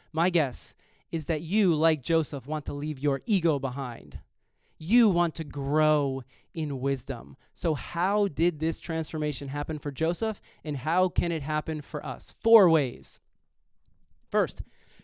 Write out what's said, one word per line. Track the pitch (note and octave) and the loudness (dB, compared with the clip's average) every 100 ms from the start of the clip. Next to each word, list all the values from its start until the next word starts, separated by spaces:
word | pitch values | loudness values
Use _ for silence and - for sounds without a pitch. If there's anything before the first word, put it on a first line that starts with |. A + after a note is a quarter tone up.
| _ | _
my | D#3 F3+ | -2 2
guess | E3 C3 - - - _ _ _ | 2 0 -4 -10 -14 _ _ _
is | D#3+ D#3 | -4 -2
that | D#3 | -4
you, | E3 G#3+ F#3+ | 0 2 4
like | D3+ D#3+ D3+ | 4 2 2
Joseph, | - D#3+ D3+ C#3 B2+ | 2 0 0 -6 -6
want | D3+ - | -6 -6
to | |
leave | C#3+ D3+ C3 | -6 -6 -2
your | C#3+ C3+ - | 0 0 0
ego | G3 D#3+ C#3+ | 2 2 0
behind. | C3 C3+ B2+ A#2 C#3+ B2 - _ _ _ _ - | -2 -6 -8 -10 -12 -14 -14 _ _ _ _ -12
You | D#3+ A#3+ A3 | 2 6 6
want | F3 E3+ - | 4 0 -2
to | |
grow | D3+ C#3+ C#3 D#3 D3+ D3+ C#3 C3 - _ _ | -8 -6 0 2 4 2 0 -4 -8 _ _
in | E3 D3 C3+ | -6 -4 -2
wisdom. | C#3 C3+ - A#2+ C#3 C3+ _ | -2 -2 -4 -10 -12 -20 _
So | - E3+ | -4 -2
how | D3 - E3 F#3 G#3 G3+ | -2 -4 -2 0 0 0
did | C#3+ F3 D3+ | 0 0 0
this | D#3+ D#3 | -2 -2
transformation | - D#3+ D#3 D#3 D3+ - C#3 | -4 -4 -2 -2 -4 -4 -6
happen | D3 D3 D3+ | -6 -6 -6
for | D3 | -6
Joseph, | C3+ D#3+ F3 A3 G#3 - _ | -2 -2 0 -4 -6 -14 _
and | D#3 C#3 | -8 -6
how | D3+ F3+ F#3 | 0 2 2
can | - E3+ | 2 0
it | E3 | -2
happen | C#3+ D3+ D#3+ D3+ | -2 -4 -4 -8
for | - - D3 | -8 -10 -8
us? | B2+ - - | -10 -12 -2
Four | A3+ A3+ F3+ | 6 8 8
ways. | D#3+ B2+ - - - _ _ _ _ _ _ _ - - - - | 6 2 -6 -14 -14 _ _ _ _ _ _ _ -20 -20 -20 -4
First, | G#3+ F3+ - - _ - - | -2 0 -4 -12 _ -20 -20